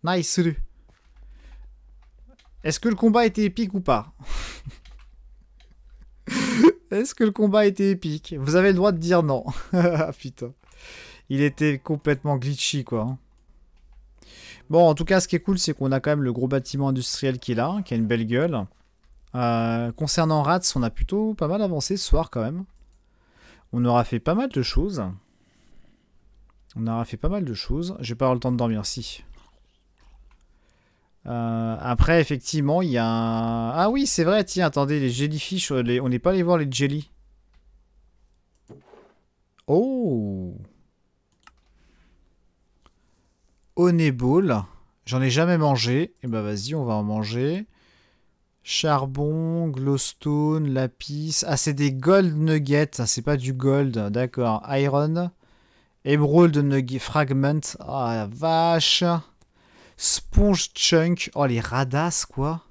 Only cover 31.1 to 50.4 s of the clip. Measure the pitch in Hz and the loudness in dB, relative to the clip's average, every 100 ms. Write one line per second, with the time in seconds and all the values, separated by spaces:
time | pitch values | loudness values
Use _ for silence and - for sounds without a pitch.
31.1 | _ - 120 117 113 113 113 123 117 - | _ -10 -6 -4 -4 -4 -4 -4 2 4
32.1 | 170 156 139 - 156 143 165 185 123 113 | 4 2 -2 -4 -2 0 0 0 0 0
33.1 | 113 113 113 113 117 117 143 196 269 277 | 0 -2 -2 -2 -4 -4 0 0 0 -2
34.1 | - 165 208 190 180 170 143 139 147 131 | 0 2 2 0 0 0 0 0 0 -2
35.1 | 120 147 151 - 185 - 135 120 123 131 | -2 -4 -4 -6 -6 -2 -2 0 0 0
36.1 | 123 175 190 175 175 147 120 139 143 143 | 0 0 0 2 2 0 -2 -2 -2 -8
37.1 | _ _ _ _ _ _ _ _ _ _ | _ _ _ _ _ _ _ _ _ _
38.1 | _ _ _ _ _ _ - _ - _ | _ _ _ _ _ _ -20 _ -20 _
39.1 | _ _ _ _ _ - 151 254 262 220 | _ _ _ _ _ -2 0 0 -2 -2
40.1 | 120 104 95 - - 95 _ _ _ _ | -2 -4 -6 -8 -12 -18 _ _ _ _
41.1 | _ _ _ - _ _ _ _ _ _ | _ _ _ -20 _ _ _ _ _ _
42.1 | _ _ _ _ _ _ _ _ _ _ | _ _ _ _ _ _ _ _ _ _
43.1 | _ _ _ _ _ _ - 175 170 156 | _ _ _ _ _ _ 2 4 6 4
44.1 | 127 127 156 190 110 90 - _ _ - | 2 2 4 4 0 -2 -14 _ _ -6
45.1 | 127 131 127 170 170 151 131 113 127 170 | 0 0 2 2 4 2 2 2 0 -2
46.1 | _ 127 110 104 104 110 156 127 107 104 | _ -6 -4 -4 -6 -6 -4 -2 -2 -2
47.1 | 107 104 117 135 175 214 _ _ _ _ | -4 -4 -2 -2 -4 -8 _ _ _ _
48.1 | _ _ _ _ _ - - 160 143 135 | _ _ _ _ _ -8 -2 2 0 0
49.1 | 135 147 156 165 170 165 131 135 139 - | -4 -2 -2 -2 -2 -2 -2 0 0 -2
50.1 | - 151 147 | -6 -2 0